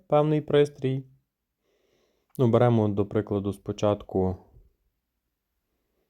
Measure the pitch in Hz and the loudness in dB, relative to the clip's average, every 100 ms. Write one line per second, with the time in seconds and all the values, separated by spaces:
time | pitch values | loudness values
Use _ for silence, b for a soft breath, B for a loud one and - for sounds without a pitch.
0 | - 147 151 151 147 143 143 - 131 135 | -2 0 2 -2 0 0 0 -2 -6 -6
1 | 131 _ _ _ _ _ _ _ _ _ | -8 _ _ _ _ _ _ _ _ _
2 | _ _ _ - 123 113 123 117 107 101 | _ _ _ -2 2 4 4 4 2 0
3 | 101 107 104 104 98 98 - 104 104 104 | -2 -2 -4 -4 -4 -8 -10 -2 -2 -2
4 | - 98 92 95 - - _ _ _ _ | -4 -4 -2 -4 -12 -20 _ _ _ _
5 | _ _ _ _ _ _ _ _ _ _ | _ _ _ _ _ _ _ _ _ _